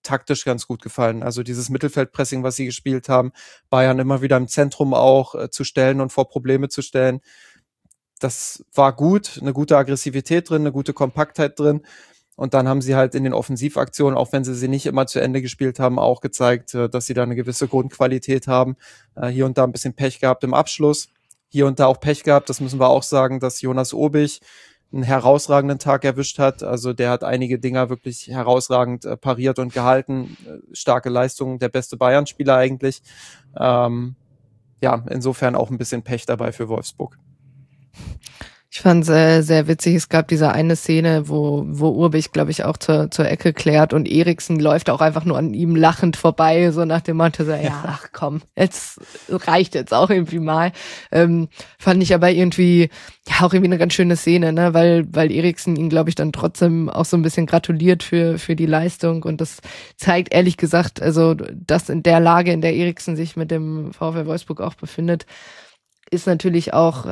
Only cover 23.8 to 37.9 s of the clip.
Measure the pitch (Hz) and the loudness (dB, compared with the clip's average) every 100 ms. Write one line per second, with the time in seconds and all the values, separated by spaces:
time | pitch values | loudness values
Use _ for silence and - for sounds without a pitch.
23.8 | 127 113 147 151 147 - _ - - _ | -4 -2 0 2 0 -4 _ -20 -20 _
24.8 | _ 135 123 135 120 143 - 139 139 139 | _ -6 -2 2 4 4 4 2 2 -2
25.8 | 147 135 139 127 139 - 139 - 101 120 | 0 0 0 -2 -6 -2 0 0 -6 -6
26.8 | 123 117 123 123 - 127 127 123 127 127 | -4 -2 -2 -2 -2 -2 -2 -4 -2 -2
27.8 | 123 123 131 120 - 127 120 127 - 127 | -2 -4 -10 -14 -10 -4 0 2 2 0
28.8 | 123 123 - 117 135 120 131 131 123 131 | 0 -4 -8 -6 -4 -2 -2 -2 -4 -2
29.8 | 123 131 135 135 123 - - 76 - - | 2 2 0 -8 -8 -16 -20 -20 -18 -6
30.8 | - 123 123 123 131 - 131 127 123 135 | -2 0 0 -2 -2 -4 -8 -6 -4 -4
31.8 | - 123 127 139 147 - 139 131 131 131 | -6 0 2 2 0 -2 2 4 2 0
32.8 | 135 - _ - - - _ - 127 123 | -4 -6 _ -20 -20 -20 _ -2 2 2
33.8 | 120 120 123 131 _ _ _ _ _ _ | 2 -2 -6 -12 _ _ _ _ _ _
34.8 | 131 117 123 131 127 131 127 120 120 123 | 0 0 -2 -4 -4 -2 0 0 -2 -6
35.8 | 120 120 - 120 - 120 120 - 113 113 | -6 -8 -6 -8 -4 -4 -6 -6 -8 -8
36.8 | - - - - _ _ _ - _ _ | -8 -12 -14 -14 _ _ _ -20 _ _
37.8 | _ | _